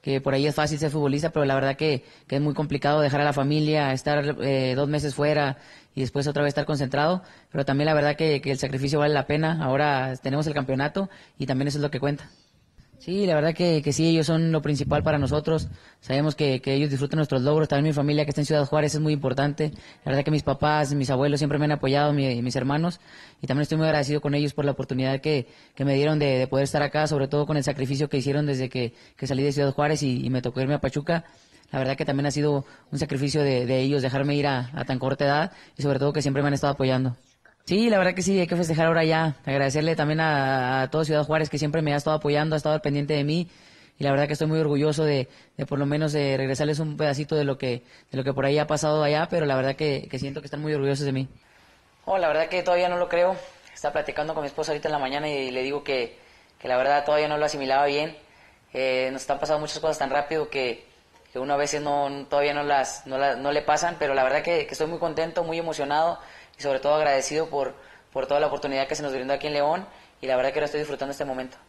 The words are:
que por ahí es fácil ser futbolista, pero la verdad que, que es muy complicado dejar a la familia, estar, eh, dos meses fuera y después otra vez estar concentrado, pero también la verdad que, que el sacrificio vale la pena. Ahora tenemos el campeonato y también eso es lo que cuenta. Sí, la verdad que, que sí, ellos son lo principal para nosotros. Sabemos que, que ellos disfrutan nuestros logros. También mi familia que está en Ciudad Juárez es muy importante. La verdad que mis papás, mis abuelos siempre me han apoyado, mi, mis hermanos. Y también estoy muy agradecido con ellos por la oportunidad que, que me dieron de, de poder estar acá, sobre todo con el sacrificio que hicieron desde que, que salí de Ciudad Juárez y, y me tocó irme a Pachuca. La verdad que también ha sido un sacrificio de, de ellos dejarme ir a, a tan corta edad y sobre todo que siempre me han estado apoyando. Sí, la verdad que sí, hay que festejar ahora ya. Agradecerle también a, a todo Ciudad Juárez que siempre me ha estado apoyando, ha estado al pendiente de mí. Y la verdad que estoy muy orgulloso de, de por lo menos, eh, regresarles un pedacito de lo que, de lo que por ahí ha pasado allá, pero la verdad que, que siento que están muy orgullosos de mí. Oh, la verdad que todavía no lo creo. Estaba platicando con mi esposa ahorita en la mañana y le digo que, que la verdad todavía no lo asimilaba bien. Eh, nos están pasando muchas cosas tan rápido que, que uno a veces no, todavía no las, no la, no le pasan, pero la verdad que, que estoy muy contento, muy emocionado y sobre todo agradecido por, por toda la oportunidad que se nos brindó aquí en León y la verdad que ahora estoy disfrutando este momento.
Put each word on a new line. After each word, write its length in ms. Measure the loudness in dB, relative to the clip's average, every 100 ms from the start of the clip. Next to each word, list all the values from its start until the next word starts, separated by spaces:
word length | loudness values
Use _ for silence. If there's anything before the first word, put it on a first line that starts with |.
que 180 | -2 -2
por 140 | 0
ahí 120 | 0 0
es 80 |
fácil 240 | 0 -2 0
ser 120 | -2
futbolista, 400 | 0 0 0 -2
pero 160 | 0 2
la 80 |
verdad 200 | 2 0
que, 300 | 0 0 -2 -4 -20 _
que 100 | -2
es 60 |
muy 100 | 0
complicado 480 | -2 -2 0 2 2
dejar 220 | 2 2
a 20 |
la 80 | 0
familia, 600 | 2 0 2 2 2 2
estar, 420 | 0 0 0 0 -2
eh, 320 | 0 0 2 0
dos 140 | 0
meses 240 | 0 -2
fuera 420 | 0 0 2 0 -4 -12 -20 -14
y 80 | -6
después 240 | -4 -2 -2
otra 160 | 0
vez 80 | 0
estar 160 | 0 -2
concentrado, 560 | -2 0 0 0 0 -6 -20 _
pero 140 | -4
también 220 | 0 2 2
la 80 |
verdad 220 | 2 2 2
que, 260 | 0 0
que 80 | -2
el 80 | -2
sacrificio 400 | -2 -2 -2 2
vale 160 | 2
la 120 | 2 0
pena. 380 | 0 0 0
Ahora 480 | 0 2 2 2 -2 -4
tenemos 240 | -4 -2 -2
el 60 |
campeonato 560 | -2 -2 -2 -2 -2 -6 -8 -20 _
y 80 | -4
también 220 | 0 0
eso 100 | 0
es 40 |
lo 80 | -2
que 100 | -2
cuenta. 280 | -2 -2 -8 -20 _ _ _ -20 -20 -18
Sí, 280 | -6 -2 2
la 100 | 2
verdad 180 | 2
que, 260 | 2 2 2
que 120 | 2
sí, 160 | 2 4
ellos 180 | 4 4
son 240 | 2 2
lo 100 | 2
principal 440 | 0 -2 0 0
para 140 | 2 2
nosotros. 500 | 2 0 0 -2 -2 -10 -20 _
Sabemos 340 | -2 0 0
que, 260 | 0 0 0
que 140 | 0
ellos 160 | 0 2
disfrutan 280 | 0 -2 0
nuestros 240 | 2 2
logros. 260 | 4 2 2
También 240 | 2 2
mi 0 |
familia 320 | 2 2 2
que 80 | 0
está 80 | 0
en 40 |
Ciudad 220 | 2 2 2
Juárez 260 | 2 2
es 80 | 0
muy 120 | 0
importante. 580 | 0 0 0 0 0 -4 -4 -20 -12
La 60 | -2
verdad 140 | 0
que 80 | 2
mis 100 | 0
papás, 500 | 0 0 2 2 2
mis 160 | 0 0
abuelos 300 | 2 2 2
siempre 220 | 0 0
me 60 | 0
han 40 |
apoyado, 420 | 0 2 2 4
mi, 300 | 2 0 0
mis 140 | -2 -2
hermanos. 440 | 0 0 -2 -4 -16 -20 -20 -14
Y 60 | -2
también 160 | -2
estoy 160 | 0 2
muy 80 | 2
agradecido 340 | 2 2 0
con 140 | 0
ellos 180 | 0 0
por 120 | 0
la 80 | -2
oportunidad 480 | -2 -4 -2 0 0
que, 260 | 0 0 -2 -14 -20 -4
que 80 |
me 100 | 0
dieron 240 | 2 2 2
de, 200 | 2 2
de 100 | 2
poder 160 | 0
estar 180 | 2 0
acá, 240 | 0 0 0
sobre 220 | 0 0
todo 180 | 0 0
con 100 | 0
el 60 |
sacrificio 460 | -2 -2 -4 -2 -2
que 80 | -2
hicieron 300 | 0 0 0
desde 220 | -2 -4
que, 240 | -4 -4 -6 -20 _
que 120 | -4
salí 160 | 0
de 80 | 0
Ciudad 200 | 2 0
Juárez 300 | 2 0 0
y, 240 | 0 -2 -2
y 20 |
me 140 | -2
tocó 180 | -2 -4
irme 140 | -2
a 60 | 0
Pachuca. 440 | -2 -4 -2 -2 -4 -20 _ -20 _
La 80 | -4
verdad 180 | -2 -2
que 80 |
también 220 | -2 0 0
ha 60 |
sido 340 | 0 0 0 -4 -18 _
un 80 | -6
sacrificio 440 | -4 -2 -2 0
de, 220 | 2 2
de 140 | 2 0
ellos 240 | 2 0
dejarme 320 | 0 0 0
ir 140 | 0 0
a, 240 | 0 -4
a 100 | -8
tan 140 | -4 -2
corta 260 | -2 0
edad 280 | 2 2 0 -6 -20 -4
y 60 |
sobre 180 | -2 0
todo 120 | 0
que 80 | 0
siempre 220 | 0 0
me 60 | 0
han 60 |
estado 180 | 0 0
apoyando. 440 | 0 0 2 0 -4 _ _ -20 _
Sí, 260 | -2 0 2
la 80 | 4
verdad 160 | 2
que 80 | 0
sí, 180 | 0 2
hay 60 | 2
que 100 | 0
festejar 300 | 0 2 4
ahora 180 | 4
ya. 320 | 4 4 2 -2
Agradecerle 500 | -2 0 2 2 0
también 260 | 0 0 2
a, 600 | 2 2 2 0 0 0
a 100 | 0
todo 140 | 0
Ciudad 180 | 2 0
Juárez 280 | 2 0 0
que 80 | -2
siempre 240 | -2 0
me 100 | 0
ha 40 | 0
estado 200 | 2 0
apoyando, 380 | 2 2 2
ha 20 | 0
estado 180 | 0
al 60 | 0
pendiente 320 | 0 -2 0
de 120 | 0
mí. 260 | 0 0 -4 -12 -20 -20 -20 _
Y 60 |
la 60 | 0
verdad 160 | 2 2
que 60 |
estoy 140 | 0 0
muy 120 | 2
orgulloso 460 | 2 2 2 2
de, 240 | 0 0 -2 -10 -20 -10
de 80 | -6
por 120 | -2
lo 60 |
menos, 300 | 0 0 0
eh, 240 | 0 0 0
regresarles 400 | -2 0 0 -2
un 180 | -4 -2
pedacito 400 | -2 -2 -2 0
de 80 |
lo 140 | 0 -2
que, 240 | -4 -4 -8 -20 _
de 60 | -6
lo 80 |
que 80 | -4
por 140 | 0 2
ahí 120 | 2
ha 80 | 2
pasado 360 | 0 2 2
allá, 260 | 2 0 0
pero 160 | 0
la 100 | 0
verdad 220 | 0 0 -2
que, 320 | -2 -2 -6
que 80 | -8
siento 220 | -8 -8
que 60 | -10
están 160 | -8
muy 100 | -4
orgullosos 320 | -2 0 0
de 80 | -2
mí. 160 | -2 -4 -10 _ _ -20 _ _ _ -4
Oh, 100 | 0
la 120 | 2
verdad 200 | 2 0
que 140 | 0
todavía 260 | 2 2 2
no 80 | 0
lo 140 | 0
creo. 260 | 2 2 0 -8 -20 -20
Estaba 180 | -6 -4
platicando 400 | -2 -4 -4 -4
con 120 | -4
mi 20 | -6
esposa 260 | -6 -4
ahorita 160 | -2 -2
en 40 |
la 60 | -2
mañana 300 | -2 -2 -4
y 220 | -4 -4
le 120 | -4
digo 220 | -4 -4
que, 320 | -2 -2 -2 -8 -20 -20 _ _
que 100 | -2
la 100 | 0
verdad 260 | 4 2
todavía 240 | 4 2 2
no 80 | 0
lo 80 |
asimilaba 400 | 0 -2 0 2
bien. 320 | 2 2 -2 -8 -20 -20 -20 _ _
Eh, 380 | -2 0 0 -2
nos 80 | -4
están 180 | -4 -4
pasando 200 | 0 0
muchas 180 | -2 -4
cosas 200 | -2 -2
tan 100 | 0
rápido 400 | -2 0 -2 -2
que, 380 | -2 -4 -4 -12 _ _ _ _
que 40 | -8
uno 140 | -2
a 60 | 0
veces 240 | 0 -2
no, 420 | -2 0 -2 -4 -2
todavía 240 | 2 2
no 80 | 0
las, 440 | 2 2 0 -6 -8
no 120 | 0
la, 180 | 0 0
no 160 | 0
le 80 | -2
pasan, 360 | 2 0 0 -2
pero 160 | 0
la 80 | 2
verdad 160 | 2 2
que, 260 | 0 -2 -2
que 60 |
estoy 140 | -4 -4
muy 120 | -2
contento, 460 | -4 -2 -4 -2
muy 140 | -4 -4
emocionado 600 | -4 -4 -2 2 2 -2 -12 -20 -20 -8
y 40 |
sobre 200 | -2 0
todo 140 | 2
agradecido 540 | 2 4 2 0 -2 -2
por, 280 | -2 -4 -6 -20 -20 _
por 140 | -6 0
toda 140 | 2
la 80 | 2
oportunidad 400 | -2 -4 -2 -2
que 80 | -4
se 80 |
nos 80 | -4
brindó 200 | -6 -2
aquí 140 | -2 -2
en 60 |
León 340 | 0 0 -2 -6 -18 -20 _
y 60 | -2
la 80 |
verdad 160 | 0 0
que 80 | 0
ahora 60 |
estoy 160 | -2 -4
disfrutando 320 | -6 -6 -8
este 120 | -6
momento. 320 | -6 -6 -8 -14